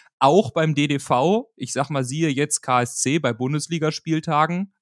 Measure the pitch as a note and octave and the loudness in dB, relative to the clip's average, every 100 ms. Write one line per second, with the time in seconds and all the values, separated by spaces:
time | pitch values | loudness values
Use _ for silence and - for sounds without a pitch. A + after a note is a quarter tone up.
0 | _ _ C#3 F3+ - E3+ D#3+ C#3+ D3 C#3 | _ _ 4 6 4 0 0 2 0 0
1 | - B2+ D#3 G#3+ - _ B2+ B2+ C#3+ C#3+ | 0 0 2 0 -2 _ -6 -4 -2 -2
2 | B2 D3+ D#3+ C3+ D3 - - B2 A#2+ - | -4 -2 -2 0 -2 -4 0 0 0 -2
3 | C3 D#3+ B2 A2+ B2+ D3+ - E3 D3+ - | -2 0 -2 -2 -2 -4 -4 -4 -2 -4
4 | D#3+ D#3 E3 D3+ D#3+ F3 G3 _ | -4 -4 0 0 0 -2 -6 _